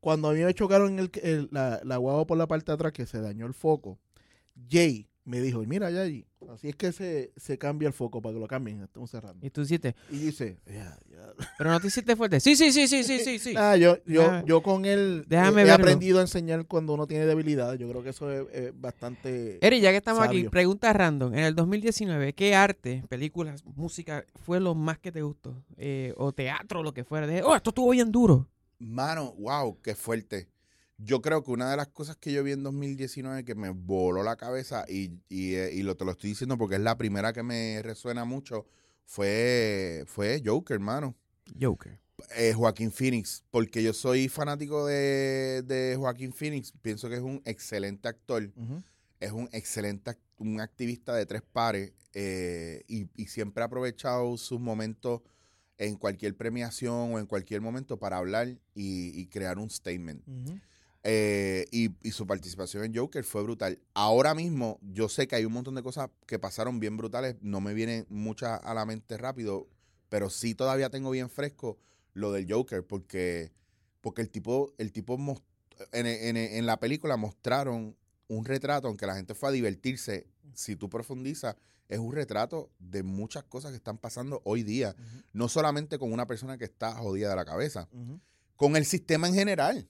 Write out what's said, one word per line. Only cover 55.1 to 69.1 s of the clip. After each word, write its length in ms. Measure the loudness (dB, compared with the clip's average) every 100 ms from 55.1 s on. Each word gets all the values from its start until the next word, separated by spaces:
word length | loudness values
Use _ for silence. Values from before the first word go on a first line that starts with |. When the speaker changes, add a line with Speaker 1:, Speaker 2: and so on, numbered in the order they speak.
| -6 _ _ _ _ _ _
Speaker 3:
en 180 | -8 -4
cualquier 400 | -6 -4 -6 -4
premiación 800 | -6 -6 -8 -6 -4 -4 -4
o 60 | -4
en 60 | -4
cualquier 340 | -6 -4 -6
momento 360 | -6 -8 -10 -8
para 180 | -4 -4
hablar 300 | -2 -2 -4 -8 _ -10
y, 440 | -6 -6 -6 -10
y 80 | -10
crear 300 | -6 -6 -6
un 100 | -8
statement. 540 | -10 -8 -8 -8 -14 -14
Speaker 1:
Ujú. 320 | -12 -12 -12 _ _ _ _
Speaker 3:
Eh, 600 | 0 2 2 2 0 -2 -2
y, 200 | 0 -2 -2
y 100 | -10
su 140 | -10 -6
participación 560 | -6 -6 -12 -10 -8
en 120 | -6 -4
Joker 280 | -6 -6
fue 200 | -8 -6
brutal. 360 | -6 -4 -6 -6 _
Ahora 400 | 2 6 8 6
mismo, 460 | 4 0 -2 -2 -6
yo 260 | -12 -2 -2
sé 200 | 0 0
que 80 | 0
hay 100 | 0
un 80 |
montón 220 | -2 -6 -8
de 80 |
cosas 260 | -8 -8 -10 _ -8
que 140 | -6
pasaron 400 | -6 -4 -4 -2
bien 180 | -4 -4
brutales. 380 | -6 -4 -6 -6
No 200 | -6 -4
me 120 | -4 -2
vienen 300 | -4 -4 -8
muchas 500 | -8 -6 -6 -6 -6
a 100 | -6
la 120 | -4 -4
mente 300 | -6 -10